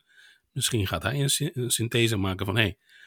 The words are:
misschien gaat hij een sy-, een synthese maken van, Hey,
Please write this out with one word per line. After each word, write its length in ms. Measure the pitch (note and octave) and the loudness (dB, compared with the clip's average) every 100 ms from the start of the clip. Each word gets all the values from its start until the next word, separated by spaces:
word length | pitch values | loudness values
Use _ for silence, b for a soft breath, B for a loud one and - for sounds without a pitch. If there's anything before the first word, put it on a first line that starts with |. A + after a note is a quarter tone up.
| B B B B B | B B B B B
misschien 360 | - - G#2+ G2 | -6 -2 0 0
gaat 160 | F2 | 0
hij 180 | - C#3 | -2 0
een 80 | C#3 | 0
sy-, 200 | - D3 | 0 -2
een 180 | - A#2 | -4 -2
synthese 440 | - A2+ A#2+ A#2 G#2+ | -2 0 2 2 2
maken 300 | F#2+ F#2+ G2 | 0 -2 -2
van, 100 | G#2+ | 2
Hey, 220 | G#2 - B B | 0 -2 B B